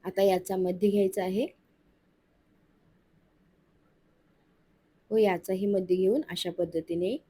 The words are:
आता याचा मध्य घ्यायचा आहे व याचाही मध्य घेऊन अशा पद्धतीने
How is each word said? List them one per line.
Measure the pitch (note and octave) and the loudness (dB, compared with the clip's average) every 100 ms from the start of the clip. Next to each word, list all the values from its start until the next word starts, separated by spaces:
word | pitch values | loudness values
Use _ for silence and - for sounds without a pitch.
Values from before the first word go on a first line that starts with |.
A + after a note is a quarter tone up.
आता | - F#3 | -6 2
याचा | G3 F#3 F#3 F#3+ | 2 2 0 -2
मध्य | F#3 F3+ G#3 | -2 0 2
घ्यायचा | G3+ F#3+ G3 | 2 0 0
आहे | F#3 F#3+ D4 _ _ _ _ _ _ _ _ _ _ _ _ _ _ _ _ _ _ _ _ _ _ _ _ _ _ _ _ _ _ _ _ _ _ _ _ | -2 -2 -4 _ _ _ _ _ _ _ _ _ _ _ _ _ _ _ _ _ _ _ _ _ _ _ _ _ _ _ _ _ _ _ _ _ _ _ _
व | A3 | 2
याचाही | G#3 F3+ G3+ F#3 G3+ | 4 2 -4 -2 0
मध्य | G3+ F#3 | 0 0
घेऊन | F3+ F#3 B3+ D4 | 2 2 2 -2
अशा | F3 F3+ | -6 -8
पद्धतीने | F3 E3+ E3 D#3+ E3+ F3+ C4+ | -4 -4 -4 -4 -4 -2 -4